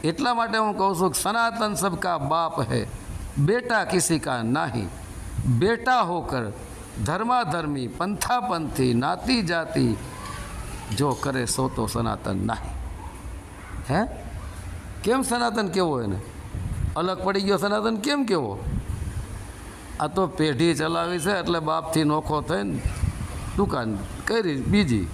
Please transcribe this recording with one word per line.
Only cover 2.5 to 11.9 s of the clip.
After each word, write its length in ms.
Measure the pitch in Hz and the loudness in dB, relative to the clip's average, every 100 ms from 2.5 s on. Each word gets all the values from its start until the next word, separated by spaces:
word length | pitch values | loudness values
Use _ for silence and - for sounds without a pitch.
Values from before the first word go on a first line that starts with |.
| - 127 | 0 0
હૈ, 160 | 123 104 - - - - - | 0 -2 -8 -10 -8 -6 2
બેટા 480 | 143 233 247 220 | 4 4 2 0
કિસી 340 | 180 185 160 160 | 4 2 4 2
કા 240 | - 127 | 2 0
નાહી. 460 | 113 139 165 117 92 - - - - - - 120 | 2 2 0 -2 -4 -8 -10 -10 -6 -2 2 4
બેટા 440 | 180 226 240 254 | 4 4 4 4
હોકર 420 | 185 175 139 131 110 - - - - - | 4 0 -2 -2 -2 -6 -12 -14 -12 -4
ધર્માધર્મી, 840 | 104 170 226 247 226 170 156 143 120 | -2 0 2 2 2 -2 -2 -2 -4
પંથાપંથી, 1040 | - 180 208 - 247 - 175 156 - 127 | -2 -2 0 0 0 2 -2 -2 2 4
નાતી 480 | 117 139 180 214 254 | 4 2 0 2 2
જાતિ 440 | 175 170 165 143 127 104 - - - - - - - - - 104 | 2 0 0 2 2 2 -4 -10 -10 -10 -8 -8 -10 -10 -6 0
જો 120 | 143 | 0
કરે 320 | 123 143 131 117 | 0 -2 -2 -2
સો 220 | - 131 | 0 0
તો 180 | 123 | 0
સનાતન 500 | 110 | -2